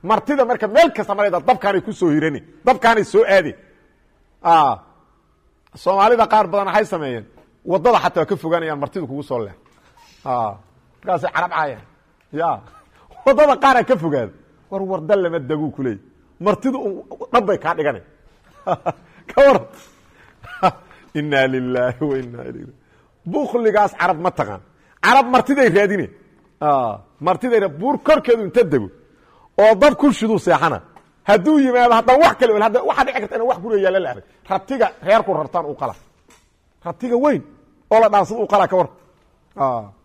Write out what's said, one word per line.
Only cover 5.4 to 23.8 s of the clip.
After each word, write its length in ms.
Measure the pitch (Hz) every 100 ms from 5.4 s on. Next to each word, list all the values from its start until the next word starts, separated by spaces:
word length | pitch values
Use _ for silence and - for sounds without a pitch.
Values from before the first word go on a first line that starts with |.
| _ _ _
Soomaalida 520 | - - 196 208 240 220
qaar 200 | 214 190
badan 200 | 202 196
waxay 180 | 190
sameeyeen. 420 | 220 175 143 120 104 _ _ _
Waddada 340 | - 180 185 220
xataa 280 | 180 175 156
ka 100 | 190
fogaanayaan 420 | 160 170 160 147
martidu 280 | 143 196 143
kugu 160 | 139
soo 160 | 139 123
leex. 160 | 104 90 _ _ _ _ _ _
Ah. 300 | 135 123 110 98 _ _ _ _
Markaasay 280 | 196 175 165
Carab 180 | - 175
caayaan. 340 | 160 151 110 - _ _ _ _
Ya. 180 | 147 165 113 - - _ _ _ - -
Waddada 300 | 269 302 269
qaar 200 | 277 254
ay 80 |
ka 120 | 208 247
fogaad. 340 | 160 143 107 - _ _ _
War 120 | 196
warda 320 | 190 185 156 196
lama 220 | 175 165
daguu 320 | 127 151 151
ku 120 | -
leey. 160 | 131 98 _ _ _ _
Martidu 380 | 180 180 262 262
u-, 260 | 226 180 -
u-, 180 | - -
dhab 120 | - 202
bay 120 | 190
kaa 160 | 156
dhiganay. 280 | 165 147 110 - _ _ _ _ _ -
<laughs> 640 | 175 - - _ _ -
Ka 80 | - 277
war. 120 | 233 - - - _ _ _ _ _ - -
<laughs> 100 | 185 - _ - _
Inna 320 | 156 151 139 131
lillahi 580 | 131 127 123 123 123
wa 100 | 151 135
inna 220 | 123 120
ilayhi. 280 | 127 - - _ _ _ _ _ -
Bukhligaas 680 | 208 277 240 226 208